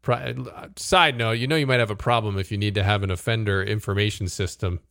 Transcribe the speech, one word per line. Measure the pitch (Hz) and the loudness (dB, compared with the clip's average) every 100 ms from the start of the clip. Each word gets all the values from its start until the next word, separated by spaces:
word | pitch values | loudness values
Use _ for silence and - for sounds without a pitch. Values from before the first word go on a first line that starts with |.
Pri-, | - 120 131 123 123 - - | 0 -2 -2 -8 -10 -12 -16
side | - - 185 160 123 | -12 2 4 4 4
note, | 113 | 0
you | 117 127 | 0 0
know | |
you | 156 139 | 0 2
might | 123 | 2
have | 113 | 2
a | |
problem | 101 - 120 107 98 | 0 2 2 2 -2
if | 95 | -4
you | 101 | -2
need | 104 | 0
to | 101 | 2
have | 95 104 | 2 2
an | 95 | 0
offender | 90 - 113 104 98 | -2 -2 0 0 0
information | 98 104 - 98 104 - 92 | 0 -4 -2 0 0 -2 -6
system | - 95 - 95 90 _ | -4 -6 -2 -4 -4 _